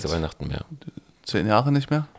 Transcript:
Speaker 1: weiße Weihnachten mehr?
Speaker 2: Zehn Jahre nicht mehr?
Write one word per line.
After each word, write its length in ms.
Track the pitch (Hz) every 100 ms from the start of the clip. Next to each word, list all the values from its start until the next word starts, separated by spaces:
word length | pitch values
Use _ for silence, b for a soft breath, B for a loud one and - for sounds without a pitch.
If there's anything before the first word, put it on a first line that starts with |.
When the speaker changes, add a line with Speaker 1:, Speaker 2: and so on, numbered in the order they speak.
Speaker 1:
weiße 100 | 80
Weihnachten 340 | 82 78 - 69
mehr? 180 | 69 - 147 - - - _
Speaker 2:
Zehn 240 | - 104 98
Jahre 260 | 107 135
nicht 180 | 143 135
mehr? 160 | 151 151